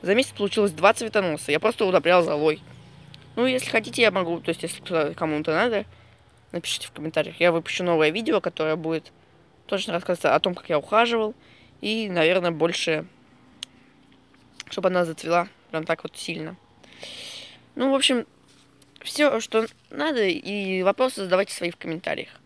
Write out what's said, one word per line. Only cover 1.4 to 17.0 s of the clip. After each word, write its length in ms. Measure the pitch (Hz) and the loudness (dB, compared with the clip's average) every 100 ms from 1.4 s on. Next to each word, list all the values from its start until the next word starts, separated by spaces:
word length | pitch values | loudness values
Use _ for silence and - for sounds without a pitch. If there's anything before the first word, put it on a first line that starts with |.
| - | -2
Я 80 | 147 | 0
просто 240 | 214 240 196 | 0 0 2
удобрял 380 | 185 165 180 | 4 6 4
золой. 380 | 165 147 156 151 - - - - - - - - | 4 2 2 0 -8 -20 -20 -20 -20 -20 -12 -2
Ну, 120 | 254 | 0
если 240 | 254 - | 0 0
хотите, 320 | 233 220 - | -2 -2 2
я 80 | 226 | 2
могу, 280 | 190 170 170 | 4 -2 -2
то 100 | - | -4
есть, 120 | 165 | -4
если 200 | 170 - | -6 -8
кто-то, 340 | - 170 147 - | -2 0 0 -2
кому-то 360 | 160 151 151 | -2 -2 0
надо, 340 | 160 240 214 - - - _ _ _ _ | 0 2 0 -4 -16 -20 _ _ _ _
напишите 360 | 175 - - - | -8 -6 -8 -8
в 40 | |
комментариях. 480 | - 156 160 151 165 | -10 -4 -2 -4 2
Я 120 | 175 | 2
выпущу 320 | 165 165 - | 2 -2 -4
новое 260 | 180 165 156 | 0 4 4
видео, 280 | 170 226 220 | 2 0 0
которое 360 | 175 - 156 160 | 0 -2 -2 -2
будет 360 | 160 160 - _ _ _ _ _ - | -2 -6 -8 _ _ _ _ _ -6
точно 280 | 196 - | -6 -4
рассказываться 420 | 170 - 175 151 139 | -6 -4 0 2 2
о 40 | |
том, 140 | 196 | 2
как 160 | 175 - | -4 -2
я 80 | 156 | -2
ухаживал. 560 | - 214 233 233 214 - - - - _ | 2 2 4 2 -2 -6 -20 -20 -20 _
И, 260 | 208 220 214 | -4 -4 -2
наверное, 440 | 175 160 185 175 | 2 4 4 0
больше, 560 | 160 165 175 - 156 165 _ _ _ - - - _ _ _ _ _ _ _ _ _ - | 0 0 0 -2 -2 -4 _ _ _ -20 -18 -18 _ _ _ _ _ _ _ _ _ -12
чтобы 200 | - 185 | -2 0
она 160 | 180 170 | 0 -2
зацвела 420 | 156 160 170 180 _ _ | -4 0 0 0 _ _
прям 140 | 160 165 | -8 -4
так 180 | 165 | -6
вот 120 | - - | -6 -12
сильно. 400 | - 165 160 185 _ _ - - | -10 -8 -10 -14 _ _ -20 -20